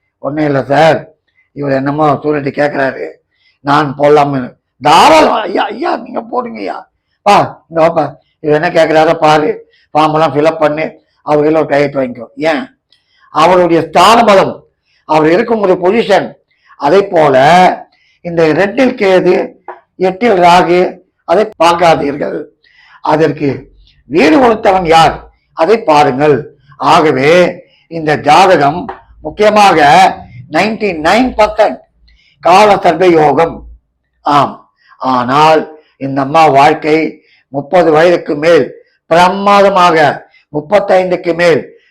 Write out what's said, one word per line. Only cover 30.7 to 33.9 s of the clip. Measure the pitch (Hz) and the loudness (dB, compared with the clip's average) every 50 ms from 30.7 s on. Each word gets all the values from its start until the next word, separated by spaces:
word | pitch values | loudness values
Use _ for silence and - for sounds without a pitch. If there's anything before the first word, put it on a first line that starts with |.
| 226 202 220 196 170 156 | -4 -6 -6 -6 -6 -4
நைன் | 151 165 202 233 262 247 - | -2 0 0 0 0 -2 0
பர்சன்ட் | 220 214 208 - - 208 - 127 - _ _ _ _ _ _ _ _ _ _ _ _ | 0 -2 -2 0 0 -2 -2 -2 -8 _ _ _ _ _ _ _ _ _ _ _ _
கால | - 165 - - 214 208 196 | 0 2 4 4 4 4 2
சர்ப | - - 180 160 160 185 180 | 2 0 -2 0 2 2 2
யோகம். | 165 160 151 143 131 151 170 202 - - - - - _ _ _ | 4 4 2 2 2 0 -2 -2 -4 -14 -20 -20 -20 _ _ _